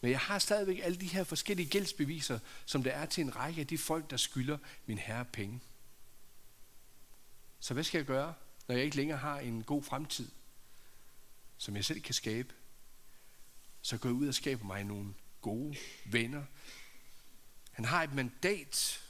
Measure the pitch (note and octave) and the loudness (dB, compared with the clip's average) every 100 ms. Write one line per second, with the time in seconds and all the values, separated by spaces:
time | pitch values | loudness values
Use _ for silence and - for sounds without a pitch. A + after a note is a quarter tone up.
0 | A#2+ C3 - G3+ - G#3+ G3 F#3 F3+ F3+ | 6 4 4 4 6 6 4 2 2 2
1 | F#3 F3+ F3+ D#3+ - F#3+ D#3+ G3 G3 - | 2 2 2 0 2 2 4 4 4 2
2 | C#3+ E3 C#3 A#2 - - - C#3+ B2+ - | 2 2 0 0 -2 -10 0 4 4 2
3 | - - C#3+ - C#3 E3 C#3 D#3+ - D#3+ | 0 2 2 2 0 0 0 0 2 2
4 | D3+ B2+ - C3+ B2+ D3 - - - G#2 | 2 2 2 2 2 0 -4 -10 -4 -2
5 | - A2+ B2 - G2+ A#2+ - - - - | 0 -2 -2 -2 -2 -4 -10 -14 -14 -14
6 | - - - - - - - - - - | -14 -12 -14 -12 -14 -14 -16 -14 -16 -16
7 | - - - - - - - C3 D#3+ E3+ | -14 -14 -14 -14 -14 -10 0 2 4 4
8 | C#3 C3+ D3+ D#3+ - - - B2 C#3+ C#3+ | 4 4 2 -2 -12 -14 2 4 6 4
9 | C#3+ D3 C#3+ C#3+ B2+ A2+ A2 D3 D3 C3 | 2 2 0 0 0 -2 2 2 2 -2
10 | D3+ - A#2 - - - - - - - | 0 -2 -4 -8 -14 -16 -14 -14 -14 -14
11 | - - - - - - - G2+ G2+ D#3+ | -14 -14 -14 -14 -14 -8 -4 0 2 0
12 | - A#2+ - A2+ B2+ - - - - - | 0 0 2 0 -2 -8 -14 -14 -14 -14
13 | - - - - - - - - - A#2 | -14 -14 -16 -16 -14 -14 -14 -6 -2 0
14 | B2+ B2 C#3+ C3 D3 B2+ G2+ F#2+ G2+ G2+ | 2 4 4 4 2 0 0 -2 -2 -2
15 | G2 G2+ - - A2 A2 D3+ C#3+ - - | -4 -6 -10 -4 -2 0 0 -4 -8 -10
16 | - A#2 A#2 C#3+ C#3 - - - - - | 2 2 4 0 -6 -10 -12 -12 -12 -12
17 | - - - - - - - - A2 E3+ | -12 -12 -12 -14 -14 -14 -14 -2 4 4
18 | D#3+ C#3 B2 - F3+ G3+ C3+ - - - | 4 2 0 2 2 2 0 2 2 0